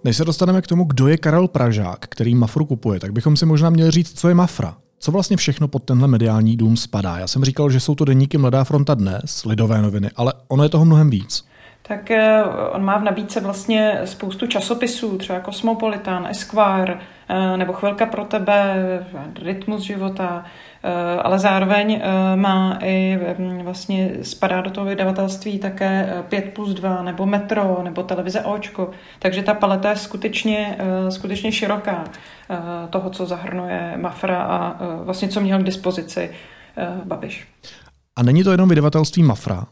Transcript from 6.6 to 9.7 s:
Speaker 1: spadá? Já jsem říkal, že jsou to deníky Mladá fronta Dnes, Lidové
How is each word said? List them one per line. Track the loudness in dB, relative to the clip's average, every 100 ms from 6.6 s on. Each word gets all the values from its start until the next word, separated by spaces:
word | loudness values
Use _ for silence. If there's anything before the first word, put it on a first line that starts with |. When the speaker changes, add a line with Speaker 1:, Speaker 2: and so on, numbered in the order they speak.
| 4 2
Speaker 1:
spadá? | 0 -2 -2 -4
Já | -4
jsem | 0
říkal, | 0 2 2
že | 2
jsou | 2
to | 0
deníky | 4 4 4 2
Mladá | 2 2
fronta | 2 2 2
Dnes, | 2 0 -2 -6 -6
Lidové | -2 0 2